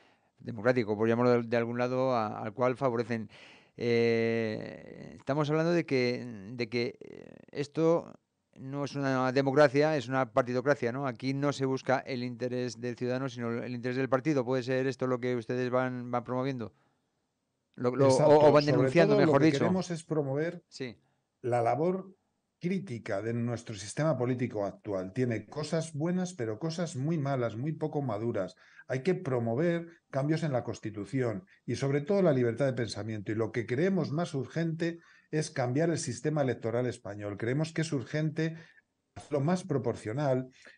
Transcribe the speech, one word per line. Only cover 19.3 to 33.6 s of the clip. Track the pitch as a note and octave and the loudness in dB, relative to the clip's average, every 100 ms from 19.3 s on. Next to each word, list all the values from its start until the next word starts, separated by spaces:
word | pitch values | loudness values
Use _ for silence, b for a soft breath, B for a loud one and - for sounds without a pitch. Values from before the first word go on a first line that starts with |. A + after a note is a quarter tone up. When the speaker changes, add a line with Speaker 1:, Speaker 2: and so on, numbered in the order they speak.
| C#3+ | 6
Speaker 2:
lo | |
que | D#3 | 6
Speaker 1:
dicho. | C#3 | 4
Speaker 2:
queremos | A#2+ F#3 F3 | 2 0 -2
es | E3 | -8
promover | - D#3 C#3 C#3 D#3+ F3 - | -4 -2 -2 -2 -2 -6 -14
Speaker 1:
Sí. | - C3 G#2 _ _ _ _ | -10 -10 -12 _ _ _ _
Speaker 2:
la | B2 A#2+ | -2 0
labor | A#2 B2+ E3+ F#3+ - - _ _ _ _ | 2 2 0 -2 -6 -20 _ _ _ _
crítica | F3 F#3+ C#3 A#2 G2+ G2 | -4 -4 -6 -8 -6 -4
de | A2 | -2
nuestro | A#2 A#2+ A2 - | -2 -2 -4 -8
sistema | G#2 G#2 - D#3 C3 | -12 -8 -2 0 0
político | B2 B2 B2 G#2+ G2 | 0 -2 -2 -2 -4
actual. | - - F#2+ F#2 | -6 -6 -4 -4
Tiene | G2 B2 G#2+ - | -2 -2 -2 -6
cosas | - D3+ E3 D#3+ | -8 -4 -4 -4
buenas, | C#3 E3 F3+ F3+ | -4 -2 -2 -4
pero | - A2+ G#2+ | -4 -6 -4
cosas | D#3+ D#3+ F3 | -6 -4 -6
muy | B2+ C#3+ E3+ | -4 -2 -2
malas, | C#3 C3+ A#2+ G#2 | -2 -2 -2 -2
muy | D3 | -6
poco | D#3+ D#3 D3 | -4 -4 -4
maduras. | C3+ G#2 A2+ G#2+ F#2 - B B - | -4 -2 -2 -2 -4 -8 B B -8
Hay | C3 | -4
que | D#3 | -2
promover | F3+ F#3 B2 A#2 A#2 E3+ E3+ E3+ B _ | -2 -2 -2 0 0 0 0 -4 B _
cambios | - D3 D#3 | -2 0 0
en | D#3+ | 0
la | B2+ | -2
Constitución | A#2 A2 A2+ G#2 G2 C3+ A#2+ G2+ b b | -2 -6 -8 -8 -4 -2 0 -2 b b
y, | - A#2 | -8 -2
sobre | C#3 C#3+ | 0 0
todo, | C#3+ G3+ | 0 2
la | F#3 | 4
libertad | C3+ A#2+ A2 C#3 | 4 2 2 0
de | |
pensamiento. | A#2+ A2 G2 G#2+ G#2+ G2 | 0 -4 -6 -8 -6 -4
Y | |
lo | A2 A2 | -2 -2
que | B2 | -2